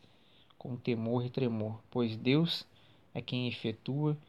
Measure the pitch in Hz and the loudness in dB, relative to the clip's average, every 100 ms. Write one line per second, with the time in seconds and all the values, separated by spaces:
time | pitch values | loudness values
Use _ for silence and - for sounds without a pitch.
0 | - - - - - - 139 123 127 113 | -20 -20 -20 -20 -20 -14 -8 -4 -2 0
1 | 113 123 123 - 123 110 107 110 - 123 | 0 0 0 0 0 0 -4 -6 -6 0
2 | 117 110 123 143 165 - - - - - | 0 2 4 6 4 0 -8 -20 -20 -20
3 | - - - 127 123 110 117 107 - 139 | -12 -10 -4 -2 -2 -2 -4 -4 -4 0
4 | 151 151 | 0 -2